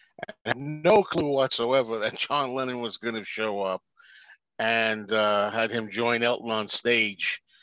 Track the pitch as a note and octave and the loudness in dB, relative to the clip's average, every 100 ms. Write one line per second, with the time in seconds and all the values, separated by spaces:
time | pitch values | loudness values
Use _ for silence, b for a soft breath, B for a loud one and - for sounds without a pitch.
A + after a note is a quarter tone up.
0 | b b - - A2 A#2+ C#3+ D3+ E3 G#3+ | b b -16 -8 -4 -4 -4 0 4 6
1 | F#3+ - D3 C#3 C3 - A#2 C3+ A2+ A2+ | 4 0 0 2 0 0 2 2 0 -2
2 | G#2+ G#2+ - C#3+ C3 C3 C3 B2 A#2 - | -4 -4 -2 -2 -2 -2 -4 -4 -6 -6
3 | A#2 A2+ G2 - A2 G2+ F#2+ F#2 _ _ | -6 -6 -6 -4 -2 -2 -2 -4 _ _
4 | B B B B _ - A2+ A2+ A2 G#2+ | B B B B _ -4 0 2 2 0
5 | G2+ G#2+ G#2 G#2 G#2 A2 A2+ A#2 G#2+ G2 | 0 2 4 4 2 0 0 -2 -4 0
6 | A#2 A#2 A#2+ B2 A#2 A2 G#2 - A#2+ A#2+ | 2 2 2 0 -2 -2 -2 -2 2 2
7 | A2 G2 - - _ b | 2 -2 -4 -6 _ b